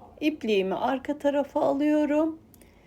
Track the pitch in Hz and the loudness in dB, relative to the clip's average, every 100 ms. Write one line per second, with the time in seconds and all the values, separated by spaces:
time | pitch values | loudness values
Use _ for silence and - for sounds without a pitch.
0 | - - 302 302 220 202 190 - 240 262 | -20 -4 -4 -2 0 0 0 -2 -2 -2
1 | 277 294 285 285 277 294 277 277 294 302 | -4 -4 0 0 0 0 0 2 2 2
2 | 294 302 320 - - - - - | 2 2 0 -4 -14 -20 -20 -20